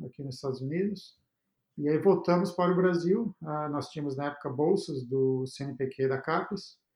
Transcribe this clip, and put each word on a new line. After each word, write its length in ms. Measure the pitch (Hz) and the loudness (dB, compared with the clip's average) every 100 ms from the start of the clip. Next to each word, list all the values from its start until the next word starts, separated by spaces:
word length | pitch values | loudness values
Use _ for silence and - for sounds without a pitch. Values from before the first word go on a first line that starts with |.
| 131 | -14
aqui 180 | - | -10
nos 120 | 139 131 | -10 -6
Estados 260 | 135 123 | -6 -4
Unidos, 580 | 135 170 202 202 - _ _ _ _ _ _ - | -4 -2 -2 -4 -12 _ _ _ _ _ _ -4
e 140 | 147 | 0
aí 80 | 151 | 4
voltamos 540 | 196 180 - 180 - | 6 4 4 2 2
para 200 | - 175 | 2 2
o 40 | 180 | 4
Brasil. 600 | 185 170 170 226 220 - | 4 4 2 2 0 -6
Ah, 240 | 156 151 151 | -6 -4 -2
nós 220 | 143 135 | -4 -4
tínhamos, 260 | 156 143 135 | -6 -6 -4
na 100 | 143 | -4
época, 220 | - 143 | -4 -4
bolsas 540 | 127 156 196 - 135 | 0 2 2 0 -6
do 400 | 123 135 131 131 131 | -2 2 2 2 -2
C 160 | - | -6
N 120 | 139 127 | -8 -4
P 120 | 135 | -4
Q 200 | - 135 | 0 0
da 120 | 131 | 0
capes, 580 | 160 180 185 196 - - _ | 0 0 0 -6 -10 -20 _